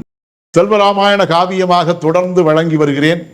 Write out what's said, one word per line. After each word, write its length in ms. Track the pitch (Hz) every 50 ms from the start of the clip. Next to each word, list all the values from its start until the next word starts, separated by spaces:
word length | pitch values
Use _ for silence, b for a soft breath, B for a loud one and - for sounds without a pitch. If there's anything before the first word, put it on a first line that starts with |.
| 113 - _ _ _ _ _ _ _ _ -
செல்வராமாயண 680 | 165 180 202 214 208 202 202 202 196 196 202 202 202 190
காவியமாக 720 | 139 160 170 180 185 190 185 185 180 180 175 165 156 175 -
தொடர்ந்து 460 | 143 156 160 180 180 185 180 175 175
வழங்கி 320 | 156 156 160 165 170 156
வருகிறேன். 460 | 151 156 147 139 139 143 156 170 170 170 -